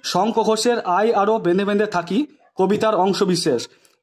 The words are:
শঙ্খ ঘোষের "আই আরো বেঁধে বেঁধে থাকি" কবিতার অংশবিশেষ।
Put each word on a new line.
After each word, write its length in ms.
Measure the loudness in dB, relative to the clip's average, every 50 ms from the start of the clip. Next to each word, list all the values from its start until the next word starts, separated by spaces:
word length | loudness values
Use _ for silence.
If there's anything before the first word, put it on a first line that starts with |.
| -10
শঙ্খ 400 | -4 -2 0 0 0 0 0 0
ঘোষের 380 | 0 0 0 0 0 0 0
"আই 320 | 0 -2 0 0 2 2 2
আরো 260 | 2 2 2 0 0
বেঁধে 260 | 0 0 0 0 0
বেঁধে 220 | 0 0 0 0
থাকি" 400 | 0 -2 -4 -4 -2 -2 -2 -2 -4 -6 _ _ _ _
কবিতার 400 | -2 0 0 2 2 0 0 2
অংশবিশেষ। 720 | 2 2 0 2 0 0 0 0 0 0 0 -2 -2 -4 -8 _ _ _ _ _ _